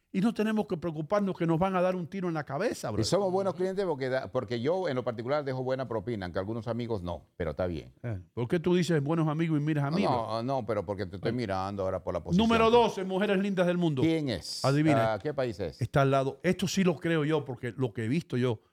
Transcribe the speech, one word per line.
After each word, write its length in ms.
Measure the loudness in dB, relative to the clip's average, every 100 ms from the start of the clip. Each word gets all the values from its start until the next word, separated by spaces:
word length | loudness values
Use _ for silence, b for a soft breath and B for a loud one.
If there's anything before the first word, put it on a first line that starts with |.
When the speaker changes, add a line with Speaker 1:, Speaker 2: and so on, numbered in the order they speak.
| _
Speaker 1:
Y 120 | 0
no 100 | 0
tenemos 340 | 2 0 0 0
que 120 | -2
preocuparnos 580 | -4 -4 0 0 0 0
que 100 | 2
nos 120 | 2
van 180 | 2 2
a 60 |
dar 120 | 2
un 120 | 0 -4
tiro 220 | -4 -4
en 60 |
la 80 | -4
cabeza, 480 | -4 -2 -2 -4 -4
bro. 120 | -2
Speaker 2:
Y 20 |
somos 260 | 2 2 2
buenos 240 | 2 0
clientes 300 | 0 -2 0
porque, 240 | -2 0 0
da, 240 | -2 -2
porque 260 | -4 -2 -2
yo 300 | 0 0 0
en 80 | -2
lo 80 |
particular 400 | -2 -4 -2 -2
dejo 180 | -2 -4
buena 240 | -2 -2 -2
propina, 380 | -4 -2 -4
aunque 140 | -4 -4
algunos 280 | -4 -4 -4
amigos 360 | -4 -2 -4
no, 240 | -4 -8 -10 -6
pero 140 | -4
está 160 | -2 -2
bien. 260 | -4 -10 -12
Speaker 1:
Eh, 160 | -8 -8 -8
¿por 160 | -6 -2
qué 100 | -2
tú 160 | 2
dices 280 | 2 2 0
buenos 260 | 0 0 0
amigos 320 | 0 0 0
y 20 |
miras 220 | 0 0
amigos? 260 | 0 0 2
Speaker 2:
No, 320 | 0 -2 -4
no, 220 | -2 -2
pero 220 | -2 -2 -2
porque 180 | -4
te 120 | -6 -4
estoy 140 | -4
Speaker 1:
Bueno. 40 | -2
Speaker 2:
mirando 460 | -2 -2 -2 -2
ahora 200 | -2 -2
por 120 | -2
la 60 | -4
posición. 180 | 2 2 4
Speaker 1:
Número 220 | 4 6
doce, 340 | 6 4 0
mujeres 320 | -2 0 2 2
lindas 280 | 0 2 2
del 100 | 2
mundo. 240 | 2 2
Speaker 2:
¿Quién 300 | 2 2 0
es? 340 | -4 -6 -2
Speaker 1:
Adivina. 480 | 2 4 4 4 2
Speaker 2:
Ah, 60 | 0
¿qué 160 | -4
país 260 | -2 -2 -2
es? 180 | -6 -4
Speaker 1:
Está 220 | 0 4
al 100 | 4
lado. 300 | 4 2 -2
Esto 240 | 0 0 0
sí 180 | 2
lo 120 | 2 2
creo 280 | 0 0 2
yo 180 | 0
porque 300 | -2 -8 -6 -2
lo 160 | -2
que 140 | -2 -2
he 20 |
visto 300 | -2 -2 0
yo 240 | 0 -2 _